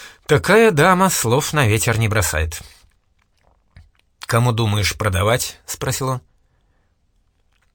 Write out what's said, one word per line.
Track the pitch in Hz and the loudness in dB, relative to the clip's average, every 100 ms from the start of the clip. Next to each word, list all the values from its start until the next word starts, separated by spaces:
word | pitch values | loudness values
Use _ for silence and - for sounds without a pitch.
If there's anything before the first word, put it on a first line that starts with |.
| - - - | -20 -14 0
Такая | 151 - 214 226 | 0 4 4 4
дама | 147 175 180 190 | 4 4 4 2
слов | - 113 131 - | 0 0 0 0
на | 151 113 | 0 2
ветер | 110 - 110 | 2 0 0
не | 110 | 0
бросает. | 104 - 78 80 - - - _ _ _ _ _ _ _ _ _ - - _ _ _ | 0 -2 -2 -4 -6 -16 -20 _ _ _ _ _ _ _ _ _ -20 -20 _ _ _
«Кому | - 117 123 | -4 0 0
думаешь | 113 113 104 95 - | 0 -2 -2 -2 -4
продавать?» — | 107 95 101 127 - - - | -2 0 0 0 -4 -12 -14
спросил | - 135 - 131 | -8 -6 -4 -4
он. | 127 - _ _ _ _ _ _ _ _ _ _ _ _ _ _ | -6 -10 _ _ _ _ _ _ _ _ _ _ _ _ _ _